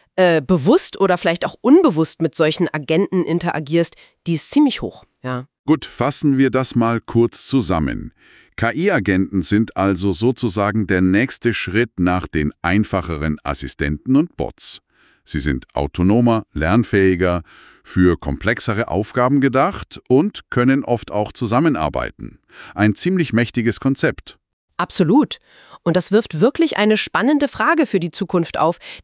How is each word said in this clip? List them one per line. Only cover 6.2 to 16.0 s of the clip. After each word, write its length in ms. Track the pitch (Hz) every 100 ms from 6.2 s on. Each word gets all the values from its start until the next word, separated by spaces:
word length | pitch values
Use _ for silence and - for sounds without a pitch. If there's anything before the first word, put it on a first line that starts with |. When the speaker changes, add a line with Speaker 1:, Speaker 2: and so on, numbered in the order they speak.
| 147 131
Speaker 2:
wir 120 | 135
das 260 | 131 127
mal 240 | 120 113 117
kurz 480 | - 117 117 - -
zusammen. 640 | 135 90 85 69 50 - - _ _ _
K-I-Agenten 840 | - 117 120 196 160 95 92 95 98
sind 360 | 82 104 113 -
also 340 | 98 87 98
sozusagen 720 | 87 117 - 113 98 101 107
der 160 | 95 92
nächste 520 | 92 101 131 - 120
Schritt 460 | 110 - 101 120 -
nach 280 | 90 90 85
den 240 | 80 73 -
einfacheren 760 | 85 98 104 95 85 78 78 76
Assistenten 720 | 71 71 69 - 73 76 -
und 220 | 139 175 -
Bots. 420 | 65 - - - _ _ _ _
Sie 160 | - 76
sind 260 | 71 65 -
autonomer, 720 | - 71 -